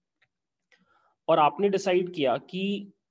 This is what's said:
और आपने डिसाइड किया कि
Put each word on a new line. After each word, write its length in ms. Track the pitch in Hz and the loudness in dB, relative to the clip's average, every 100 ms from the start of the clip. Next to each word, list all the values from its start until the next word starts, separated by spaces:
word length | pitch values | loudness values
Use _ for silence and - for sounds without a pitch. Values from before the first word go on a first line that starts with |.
| _ _ _ _ _ _ _ _ _ _ _ _ - | _ _ _ _ _ _ _ _ _ _ _ _ 0
और 100 | 160 | 2
आपने 300 | 147 147 196 | 2 2 0
डिसाइड 460 | 190 190 180 175 | 0 0 0 0
किया 220 | 156 131 117 | -2 0 0
कि 560 | - 180 196 202 202 - _ | -4 -6 -6 -6 -8 -20 _